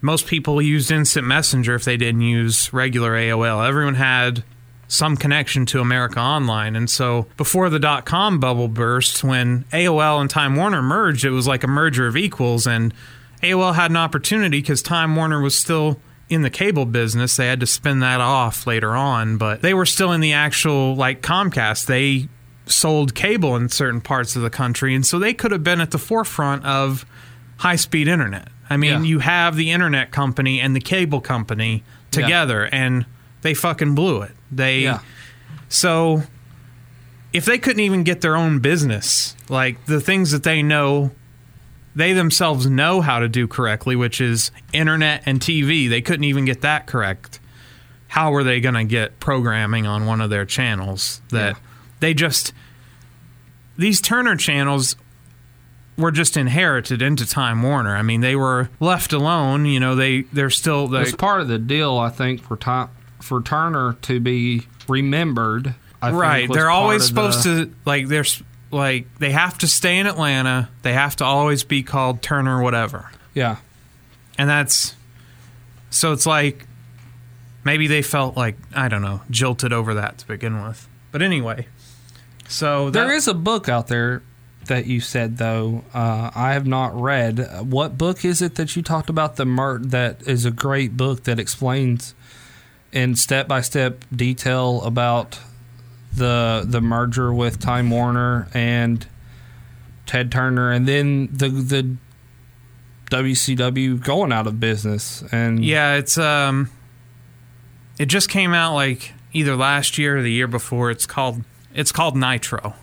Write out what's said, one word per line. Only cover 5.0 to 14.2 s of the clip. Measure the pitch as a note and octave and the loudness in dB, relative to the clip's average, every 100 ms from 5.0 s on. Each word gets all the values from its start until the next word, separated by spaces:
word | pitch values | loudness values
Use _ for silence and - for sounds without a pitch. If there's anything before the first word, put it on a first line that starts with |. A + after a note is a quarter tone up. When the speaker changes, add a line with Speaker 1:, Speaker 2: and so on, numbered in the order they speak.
| D#3 D3 | 0 0
Speaker 1:
connection | D3 D3 C#3 C3+ | 2 0 0 0
to | B2 C3+ | 0 0
America | A#2+ B2+ A#2+ G#2+ | 0 0 0 -2
Online. | A#2+ D3+ B2+ A2 G#2+ A2+ | 0 0 0 -2 -2 -2
And | A#2 | -2
so | - B2+ A#2+ A2+ - | 0 0 0 -4 -4
before | D3 F#3 F#3 | -2 0 0
the | D#3 | 0
dot-com | D3+ C#3+ - E3+ G#3 F3 | 0 0 -2 0 2 2
bubble | C3 A#2+ A#2+ | 0 0 -2
burst, | A2+ A#2 B2 B2+ - | 0 0 2 0 0
when | C#3 B2+ B2 B2 B2+ | 0 0 2 0 -2
A | D#3+ F3+ | 0 2
O | D#3 | 2
L | D3+ D3+ | 2 2
and | C#3 | 0
Time | D#3 C#3+ C#3 | 0 0 2
Warner | F#3+ F#3 | 2 0
merged, | B2+ F3 G#3 C#3 | 0 2 0 0
it | C3+ | 0
was | C3 B2+ | 0 0
like | C3 | 0
a | B2+ | 0
merger | C#3 D#3+ B2+ B2 | 0 2 2 0
of | A#2+ | 0
equals. | G3 - B2 A#2 A#2+ | -2 0 0 2 2
And | A#2 A2+ - - - - - | 2 0 -2 -14 -20 -20 -4
A | F3 | 0
O | F#3 | 2
L | F#3 | 2
had | E3+ F3 | 2 2
an | E3 | 2
opportunity | E3 D3+ | 0 -2